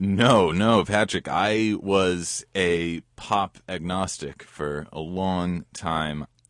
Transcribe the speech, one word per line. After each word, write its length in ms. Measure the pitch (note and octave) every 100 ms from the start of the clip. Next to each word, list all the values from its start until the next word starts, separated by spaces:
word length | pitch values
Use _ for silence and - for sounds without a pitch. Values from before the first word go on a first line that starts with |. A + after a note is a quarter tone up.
No, 500 | G2 G2 A#2+ A2+ E2+
no, 340 | F2 A2 A2
Patrick. 440 | E2 G#2 G#2+ F2+ -
I 480 | D#2 G2+ A2 A2 G2+
was 640 | G2 G2 F#2 F2 E2 - -
a 460 | G2 F2 E2+ E2+ E2 -
pop 440 | - - G2+ F#2 - -
agnostic 720 | F#2 E2+ F#2 F#2 - C#2+ -
for 460 | - - D2 D2 D#2
a 60 | D2+
long 680 | D#2+ F#2 F#2+ F2+ F2+ F2 -
time. 540 | - F2 D#2+ D#2 D2 C#2 _